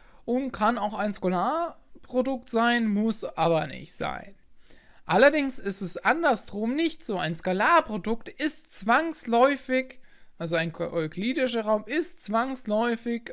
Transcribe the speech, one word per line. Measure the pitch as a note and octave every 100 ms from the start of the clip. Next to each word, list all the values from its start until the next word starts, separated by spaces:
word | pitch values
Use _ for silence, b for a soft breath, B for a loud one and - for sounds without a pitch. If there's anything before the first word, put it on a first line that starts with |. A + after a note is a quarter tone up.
| b b
und | - B3 C4+
kann | - A3 B3
auch | G3+
ein | G#3 G#3
Skalarprodukt | G3 F#3 F3+ G#3 D#4+ E4+ - - - - B3+ B3+ C4 -
sein, | A3+ A#3 A#3+ A3
muss | G3+ A3 -
aber | - - D#3+ E3 -
nicht | - -
sein. | - D3+ - - - - - B B B B -
Allerdings | F3+ C#4 D4+ C#4 -
ist | G3 F#3+
es | F3+ -
andersrum | G3 D4+ E4 A3 - G3+ A3+
nicht | C#4+ E4 -
so. | - F#3+
Ein | D#3 E3
Skalarprodukt | F#3 F#3 B3 E4+ D#4 G#3+ G#3+ A3+ -
ist | - D4 - -
zwangsläufig, | - G3 B3+ E4 D#4 - A#3 C4+ C4+ - C4 B3+ - b b b -
also | E3+ E3
ein | E3
ko-, | - E3+
euklidischer | E3 D#3 F3 A3 C4 B3+ A3+
Raum | G#3+ G#3+ G#3
ist | D4+ D#4 -
zwangsläufig, | - A3 C4 C4 - G#3 A#3+ A#3 A#3 A#3 -